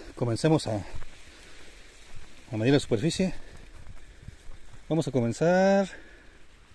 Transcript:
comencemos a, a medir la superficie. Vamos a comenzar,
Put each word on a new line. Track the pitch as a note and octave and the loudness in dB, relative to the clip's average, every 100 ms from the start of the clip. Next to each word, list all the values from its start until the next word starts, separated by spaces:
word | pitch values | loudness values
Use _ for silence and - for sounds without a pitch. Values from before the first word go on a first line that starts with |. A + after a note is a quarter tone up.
| - - | -12 -4
comencemos | A#2+ A2 D#3 D#3 - | -2 2 4 4 2
a, | G#2+ - - - - - - - - - - - - - - - - - | -4 -2 -4 -4 -6 -18 -20 -18 -16 -16 -18 -20 -20 -12 -10 -10 -14 -10
a | A2 | 0
medir | A2+ | 4
la | C#3 | 4
superficie. | - A2 D3 - F#3 - - - - - - - - - - - - - - - - | 4 0 2 0 -2 -2 -8 -14 -16 -14 -14 -12 -14 -16 -18 -14 -12 -12 -12 -12 -2
Vamos | D#3+ D3+ | 0 2
a | |
comenzar, | C3 A#2 A2 D#3+ F3+ F#3+ G3 F#3+ - - - - - - - - | 2 2 2 4 6 6 6 2 -4 -16 -20 -20 -20 -20 -20 -20